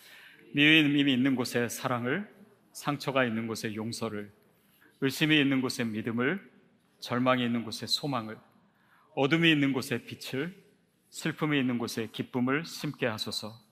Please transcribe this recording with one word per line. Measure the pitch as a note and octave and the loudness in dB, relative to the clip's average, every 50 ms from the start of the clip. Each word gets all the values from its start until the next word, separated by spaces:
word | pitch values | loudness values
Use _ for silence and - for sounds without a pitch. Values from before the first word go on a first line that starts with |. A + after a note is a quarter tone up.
| - - - - - - - - - - - | -20 -20 -20 -20 -20 -20 -20 -20 -18 -4 2
미움이 | C#3+ D3 D3+ D#3 D#3+ D3+ C#3+ C#3+ D3 C#3 C#3+ | 4 6 8 8 8 6 6 4 2 2 2
있는 | C3 B2 B2+ C#3 C3 | 2 4 2 2 2
곳에 | A#2+ A#2+ - - A#2+ A#2+ A2 | 0 0 0 0 0 0 -2
사랑을, | - - - B2+ B2+ A#2 A#2 B2 D3 F#3+ G#3 - - - - - _ _ _ _ | -4 -4 -4 -2 -2 -2 -2 -2 -2 -2 -4 -8 -14 -20 -20 -20 _ _ _ _
상처가 | - - - D3+ D3 C3+ - D3 C3 C3+ B2+ | -18 -8 -6 -6 -6 -4 -4 -2 0 2 2
있는 | A#2+ A2 A2+ A2+ | 2 0 -2 -4
곳에 | A2+ A2 G#2 - A2+ G2+ | -4 -6 -6 -6 -6 -6
용서를, | A2 G#2+ A#2 A2+ - A#2 A2 G#2+ G#2 G#2 G#2 - _ _ _ _ _ _ _ _ _ - _ _ _ | -6 -6 -6 -6 -6 -6 -6 -6 -8 -10 -12 -16 _ _ _ _ _ _ _ _ _ -20 _ _ _
의심이 | C#3 C3+ C3 - D#3+ D3+ D#3 D3+ | -2 -2 0 0 2 4 4 4
있는 | C#3 C#3 C#3 C3 | 4 4 2 0
곳에 | B2+ B2+ - - A#2+ | 0 -2 -2 -4 -4
믿음을, | A2+ G#2+ G#2+ G#2+ A#2+ A2+ A#2+ B2 C#3 F#3 G3 - - _ _ _ _ _ _ _ _ _ _ | -4 -4 -4 -4 -4 -2 0 0 0 -2 -4 -8 -14 _ _ _ _ _ _ _ _ _ _
절망이 | - - A#2+ B2 B2+ B2+ B2+ B2+ B2 | -10 -6 -2 0 2 2 4 2 2
있는 | A#2+ A#2+ A#2+ - | 0 -2 -2 -4
곳에 | A2 G#2 - A#2+ | -6 -8 -10 -4
소망을, | A2 - - - D3 C3+ A#2+ A2 G#2+ A2 G#2+ - _ _ _ _ _ _ _ _ _ _ _ _ _ - | -4 -4 -4 -2 -4 -4 -4 -6 -8 -12 -16 -18 _ _ _ _ _ _ _ _ _ _ _ _ _ -2
어둠이 | - C3+ C#3 D#3+ E3 E3+ E3 | 0 2 4 4 4 6 6
있는 | D#3+ D3 C#3 C3+ | 6 6 4 2
곳에 | C3 C3 A#2 - B2+ A#2+ - | 2 0 -2 -2 -4 -6 -6
빛을, | - A#2 - - - - C3 D3 F3 G3 - - _ _ _ _ _ _ _ _ _ | -8 -14 -14 -10 -8 -6 -6 -6 -6 -10 -14 -20 _ _ _ _ _ _ _ _ _
슬픔이 | - - - E3 D3 - E3 D3+ D3 C#3+ | -14 -6 -6 -4 -4 -2 0 0 2 2
있는 | C3 B2+ B2 A#2 | 2 0 0 -2
곳에 | A#2 A2 - - A2+ G#2+ | -4 -4 -4 -6 -6 -6
기쁨을 | - - B2 - - B2+ B2 B2+ C3+ D3+ E3 | -6 -8 -8 -4 -2 0 0 2 0 0 -2
심게 | - - - - D3+ C#3 - C3+ | -6 -10 -8 -8 -8 -6 -2 -2
하소서. | A#2+ G#2+ G#2+ - A2 G2+ - - G#2+ A2+ A#2 _ _ | -2 -2 -4 -6 -6 -8 -8 -10 -12 -14 -18 _ _